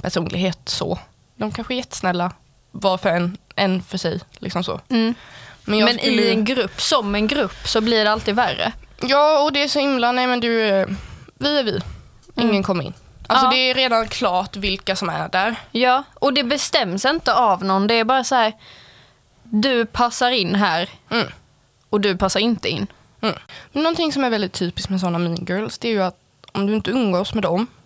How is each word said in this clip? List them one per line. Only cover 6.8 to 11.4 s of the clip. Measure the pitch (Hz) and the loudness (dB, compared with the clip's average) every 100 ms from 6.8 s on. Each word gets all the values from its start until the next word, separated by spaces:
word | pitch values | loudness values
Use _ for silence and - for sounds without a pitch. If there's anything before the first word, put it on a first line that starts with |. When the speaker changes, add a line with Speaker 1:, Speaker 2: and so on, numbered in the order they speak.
Speaker 2:
som | - 285 202 208 | 0 0 0 0
en | 214 | 0
grupp, | 285 202 - - | 0 -2 -4 -2
så | 220 | 0
blir | 220 226 214 | 2 2 2
det | |
alltid | 214 208 214 | 2 0 0
värre. | 202 - 220 - - - | 0 0 -4 -6 -18 -8
Speaker 1:
Ja, | 247 277 302 302 | 2 4 6 4
och | 302 | 2
det | 285 | 0
är | 285 | 0
så | 285 | 0
himla, | 277 254 233 | 0 0 0
nej | 247 254 | 0 0
men | 247 | 0
du, | 233 226 214 | 0 0 2
eh, | 196 185 196 - - - | 2 0 -6 -10 -18 -20
vi | _ | _